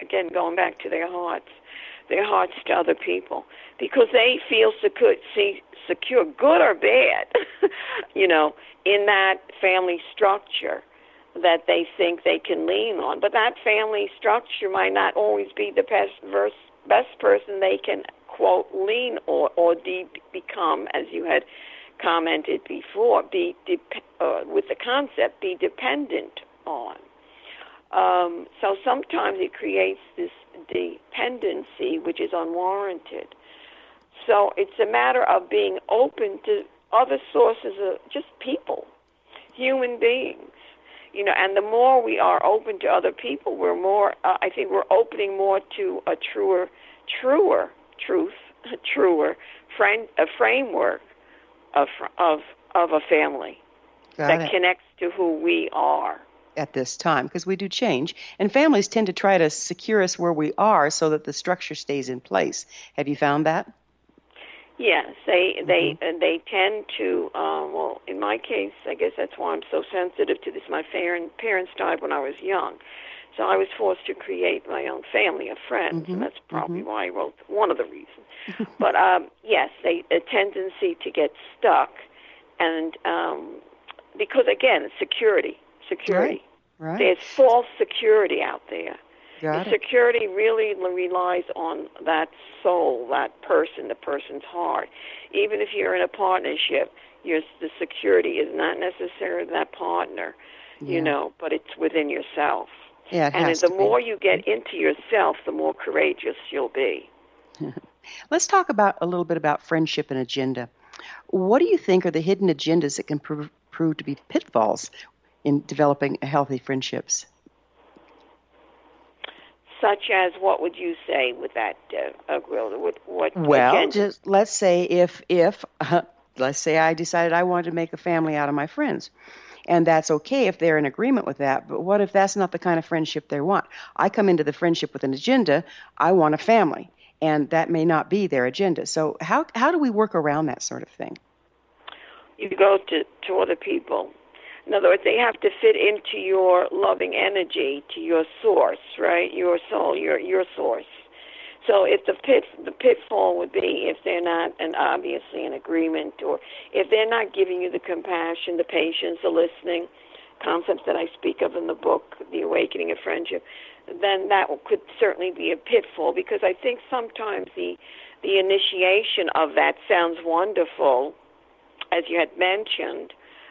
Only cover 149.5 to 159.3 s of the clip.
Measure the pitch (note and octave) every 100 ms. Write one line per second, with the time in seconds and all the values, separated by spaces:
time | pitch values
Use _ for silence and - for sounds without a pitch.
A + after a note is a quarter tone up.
149.5 | E3+ - G#3+ E3 D3+ D#3+ D3+ F3+ F#3 F3+
150.5 | - D3 - - - - - - - -
151.5 | - - G3+ F#3 G3+ - F#3+ - B3+ -
152.5 | - - - B3+ - - G#3 F#3 F3 F3+
153.5 | G3 F#3 F#3+ - - F#3+ F3 F3 E3+ E3+
154.5 | - E3 E3 C#3+ C#3 C#3+ C#3 - C3 B2+
155.5 | C3+ - E3 D#3+ D#3+ D3 - D3+ - -
156.5 | - - - F#3+ G#3+ A3 A#3 G3+ G3 F#3
157.5 | F3+ F3+ F3 - E3 F#3+ E3+ E3 E3+ -
158.5 | E3+ - E3 D#3+ D#3+ E3+ E3+ F#3